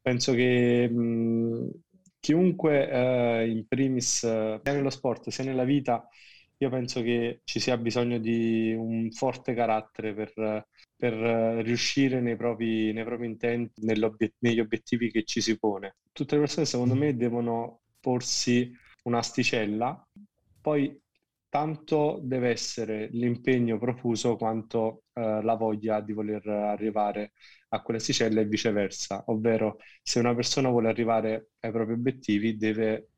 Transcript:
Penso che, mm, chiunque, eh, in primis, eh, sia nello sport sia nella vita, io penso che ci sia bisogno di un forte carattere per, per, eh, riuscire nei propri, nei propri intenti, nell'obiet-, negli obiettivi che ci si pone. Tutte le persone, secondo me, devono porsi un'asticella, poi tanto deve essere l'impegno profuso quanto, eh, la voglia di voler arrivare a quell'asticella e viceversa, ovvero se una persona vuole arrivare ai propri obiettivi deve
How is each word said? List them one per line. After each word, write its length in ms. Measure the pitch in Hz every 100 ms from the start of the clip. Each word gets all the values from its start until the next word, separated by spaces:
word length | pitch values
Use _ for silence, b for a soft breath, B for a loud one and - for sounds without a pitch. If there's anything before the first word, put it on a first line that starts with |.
Penso 320 | - 120 131
che, 540 | 123 127 123 120 120 120
mm, 760 | 117 117 117 117 113 117 117 127 - _ _ _ _
chiunque, 720 | - 160 185 180 160 143 143
eh, 580 | 131 127 127 120 117 113
in 180 | 113 113
primis, 560 | 127 135 127 117 -
eh, 360 | 117 113 110 107
sia 100 | -
nello 180 | 143 135
sport 380 | - 131 113 -
sia 140 | -
nella 200 | 131 131
vita, 440 | 127 143 131 117 - B B B B _
io 120 | 135
penso 320 | 127 120 127
che 380 | 117 120 117 120
ci 160 | - 117
sia 160 | 117 123
bisogno 420 | 117 123 120 120
di 540 | 110 117 113 113 113
un 360 | 113 113 113 113
forte 420 | 113 131 127 -
carattere 580 | 117 117 110 110 - 110
per, 520 | 104 107 - 110 107 - b b _
per, 160 | 123
eh, 500 | 110 117 113 113 113
riuscire 580 | 110 120 - - 135 127
nei 160 | 120 113
propri, 560 | 120 113 113 110 110
nei 120 | 110
propri 220 | 113 120 117
intenti, 580 | 110 120 120 117 -
nell'obiet-, 500 | 110 110 110 110 110 _
negli 220 | 120 113
obiettivi 500 | 110 110 - 120 117
che 140 | 110
ci 160 | 107 -
si 180 | 113 110
pone. 380 | 110 98 98 _ _
Tutte 220 | - 147
le 60 | 147
persone, 240 | 147 - 151
secondo 280 | 123 123
me, 220 | 131 147 123
devono 680 | 120 117 120 117 117 - _ _
porsi 720 | - 123 123 - - 120 123 123 B B
un'asticella, 1040 | - 120 117 - 120 127 104 107 120 170 _ - - _ _ _
poi 400 | - 151 139 - _ _ _ _ _
tanto 680 | 143 151 156 - 156 147 -
deve 280 | 135 127 123
essere 580 | 113 - - 110 107 107
l'impegno 680 | 117 120 120 - 127 120 107
profuso 580 | 120 123 120 110 123 110
quanto, 680 | 113 110 107 120 110 113 _
eh, 300 | - 110 107
la 120 | 107
voglia 460 | 113 113 107 110 107
di 120 | 107
voler 340 | 104 107 107 107
arrivare 840 | 104 104 104 107 104 104 101 104 B B B B
a 80 | 110
quell'asticella 580 | - 113 - - 113 110
e 60 | 104
viceversa, 800 | 107 117 104 98 - - 98 -
ovvero 520 | 110 113 113 110 - B B
se 160 | - 123
una 160 | 117
persona 340 | 120 120 - 131
vuole 180 | 120 113
arrivare 600 | 110 113 113 110 110 - _
ai 120 | 113
propri 220 | 113 110
obiettivi 600 | 117 123 127 - 104 113 107
deve 520 | 110 107 110 110 -